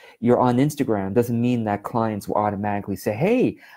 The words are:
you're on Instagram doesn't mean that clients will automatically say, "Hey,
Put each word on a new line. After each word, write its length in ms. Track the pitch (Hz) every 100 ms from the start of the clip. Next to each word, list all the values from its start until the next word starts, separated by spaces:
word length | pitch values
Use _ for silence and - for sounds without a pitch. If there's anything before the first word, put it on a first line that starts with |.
| - -
you're 200 | 117 120
on 180 | 123 123
Instagram 580 | 147 - 127 104 95 107
doesn't 240 | 120 117
mean 240 | 120 123
that 200 | 110 101
clients 440 | - 120 113 104 -
will 80 | -
automatically 600 | 104 101 104 101 98 98
say, 180 | -
"Hey, 440 | 107 175 247 151 - -